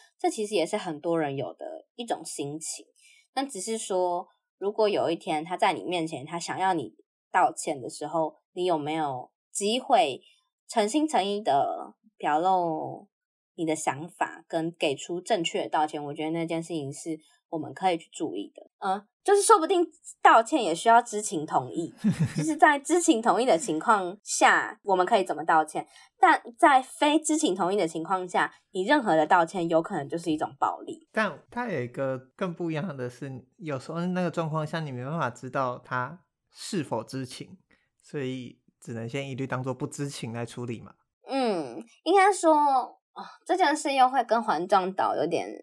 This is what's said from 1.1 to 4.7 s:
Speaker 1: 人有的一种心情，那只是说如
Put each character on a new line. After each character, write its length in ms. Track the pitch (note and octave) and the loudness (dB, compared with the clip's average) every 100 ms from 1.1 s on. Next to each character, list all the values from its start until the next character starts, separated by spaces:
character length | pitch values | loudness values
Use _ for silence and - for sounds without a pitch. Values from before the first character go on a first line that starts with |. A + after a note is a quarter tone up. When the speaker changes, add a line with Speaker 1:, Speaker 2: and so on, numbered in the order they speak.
| E3 | 0
Speaker 1:
人 160 | D3 C3+ | 0 -4
有 160 | F2 - | -6 -10
的 320 | - D#2+ - - | -14 -14 -16 -10
一 100 | A#3 | -6
种 180 | - | -6
心 360 | C3+ - C#3+ D#3 | -8 -8 -8 -8
情， 260 | - - - _ _ _ _ | -10 -12 -16 _ _ _ _
那 100 | C4 | -8
只 160 | C#4 F#3+ | -6 -6
是 200 | A3+ A3 | -6 -6
说 480 | - F#3 F3+ F3 - _ _ - | -2 0 0 -2 -6 _ _ -8
如 120 | G3 | -4